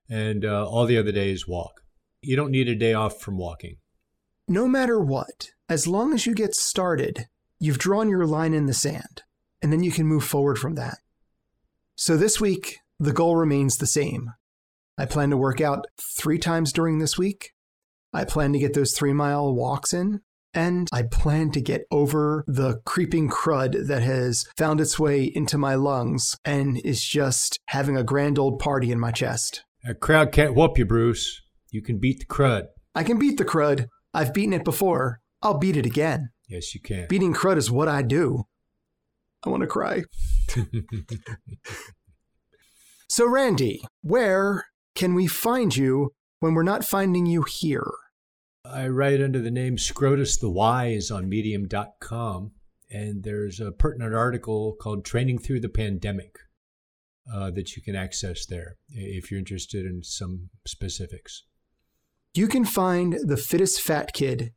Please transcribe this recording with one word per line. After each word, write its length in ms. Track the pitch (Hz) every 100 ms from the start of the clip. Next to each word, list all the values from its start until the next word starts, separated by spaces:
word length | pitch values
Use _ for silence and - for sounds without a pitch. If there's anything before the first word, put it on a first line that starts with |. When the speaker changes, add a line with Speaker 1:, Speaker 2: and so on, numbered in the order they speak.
| -
Speaker 1:
and, 340 | 110 107 107
uh, 220 | 107 104 104
all 180 | 113
the 140 | 120 117
other 140 | 107
days 340 | 101 98 95 85
walk. 360 | 87 85 - _ _ _ _
You 140 | 139 131
don't 140 | 143
need 180 | 131 123
a 60 |
day 180 | 110 117
off 260 | 110 107 -
from 180 | - 92
walking. 380 | 87 82 85 80 _ _ _ _ _ _ -
Speaker 2:
No 180 | 180 254
matter 320 | 262 254 226
what, 520 | 147 135 - - - _ -
as 180 | 165 170
long 260 | 190 262
as 140 | 254 233
you 80 |
get 200 | 220 208
started, 720 | - - 202 180 156 131 - 113 _ _ -
you've 180 | 151 135
drawn 300 | 185 202 220
your 180 | 190 165
line 280 | 151 160
in 120 | 156 143
the 80 |
sand, 480 | 127 143 151 - - - _ _ _
and 100 | 147
then 120 | 156
you 80 | 175
can 140 | 165 156
move 180 | 156
forward 340 | - 147 143 139
from 160 | 127
that. 240 | 151 120 - _ _ _ _ _ _ _ _ _
So 220 | - - 160
this 240 | 214 -
week, 380 | 214 190 - - _ -
the 140 | 147
goal 240 | 131 170 165
remains 400 | 160 139 139 -
the 100 | 139
same. 440 | 151 143 - 117 - _ _ _ _ _ -
I 100 | 135
plan 240 | 147 143
to 60 | 139
work 240 | 135 131
out 260 | 151 139 - -
three 380 | - - - 165
times 340 | 175 165 156
during 260 | 170 165 156
this 180 | 151 -
week. 360 | 190 202 - _ _ _ _ _ _
I 120 | -
plan 280 | 147 156 143
to 40 | 143
get 160 | 143
those 200 | 143 131
three-mile 600 | - 143 143 143 143 143
walks 380 | 120 123 139 -
in, 300 | 175 190 208 - _ _
and 340 | 165 175 180 175
I 100 | 123
plan 480 | 117 - 151 156 156
to 80 | 147
get 220 | 135 123 -
over 520 | 147 143 151 151 151 147
the 320 | 135 131 117 -
creeping 420 | - 170 165 151
crud 580 | - 165 143 131 - 135
that 160 | 135
has 440 | 120 131 127 113 - -
found 240 | 156 156
its 180 | 156 -
way 260 | 156 143
into 340 | 135 170 143 147
my 160 | 139
lungs 600 | 135 139 131 120 131 - -
and 340 | - 143 139 123
is 200 | - 127
just 560 | - 147 139 127 - - -
having 300 | 135 143 135
a 60 |
grand 360 | 117 139 147 143
old 200 | 135 135
party 320 | 147 139 120
in 80 | 117
my 140 | 117
chest. 500 | 113 123 117 - - - _
Speaker 1:
A 100 | 120
crowd 380 | 113 - 156 151
can't 220 | - 147
whoop 240 | 127 160 151
you, 80 | 104
Bruce. 560 | 113 117 110 - - - _ _
You 120 | 107
can 160 | - 110
beat 200 | 127 135
the 60 | -
crud. 420 | - 139 107 95 - _
Speaker 2:
I 100 | -
can 140 | 165 233
beat 180 | 285 277
the 80 |
crud. 440 | - 165 147 135 117 _ _
I've 180 | 165 135
beaten 220 | 196 208
it 100 | 180
before. 560 | - - 190 151 131 117 _ _
I'll 160 | 214 151
beat 180 | 185 151
it 100 | 120
again. 440 | 131 156 143 131 _ -
Speaker 1:
Yes, 260 | 90 -
you 60 | -
can. 260 | - 98 85
Speaker 2:
Beating 260 | 190 180
crud 240 | 143 185 175
is 120 | 120
what 180 | 123 156
I 140 | 143
do. 440 | 123 139 151 123 - _ _ _ _ _ _ _ _ _
I 60 | 190
wanna 160 | 196 -
cry. 360 | 208 202 - 165
Speaker 1:
<laughs> 60 | - - - - 123 95 117 - 110 - 107 - 107 - - - - - - _ _ _ _ _ _ _ _ _ _ -
Speaker 2:
So, 160 | - 240
Randy, 560 | 262 269 165 123 90 - _
where 640 | 147 233 220 185 196 190 - _ _
can 200 | - 185
we 120 | 180 175
find 480 | - 226 254 214
you 380 | 123 135 131 139 - _ _
when 120 | 160
we're 100 | 160
not 220 | 170 208
finding 400 | - 196 190 180
you 180 | 175 170
here? 480 | - - 160 139 - - - _ _ _ _ _ -
Speaker 1:
I 200 | 135 131
write 340 | 131 139 139
under 180 | 139 131
the 100 | 117
name 260 | 123 127 123
Scrotus 600 | - - 139 139 160 -
the 120 | 110
Wise 600 | 90 110 127 120 107 -
on 160 | 101 92
medium 400 | 104 107 101 95
dot 260 | 104 104 -
com, 520 | - 117 117 92 107 - - _ _
and 340 | 107 107 101
there's 360 | 104 104 104 92
a 120 | 104
pertinent 420 | - 156 123 113
article 640 | 113 123 123 113 107 107 107
called 280 | 110 101 -
Training 320 | 120 131 120
Through 220 | - 127
the 100 | 110
Pandemic, 640 | - 107 95 104 98 - - _ _ _ _ _ _ _ _ -
uh, 180 | 104 95
that 240 | 90 92 -
you 60 |
can 140 | - 98
access 480 | 90 - 95 85
there 320 | - 90 85 - -
i-, 60 | 113
if 340 | 98 95 -
you're 100 | 98
interested 460 | 92 95 - 101 92
in 160 | 90
some 480 | - - 92 92 90 - -
specifics. 800 | - 98 - 90 90 - - - _ _ _ _ _ _ _ _
Speaker 2:
You 120 | - 208
can 200 | 254 214
find 480 | - 185 175 180 165
the 140 | 220 139
Fittest 420 | - 170 185 -
Fat 320 | - 151 -
Kid 400 | - 139 123 117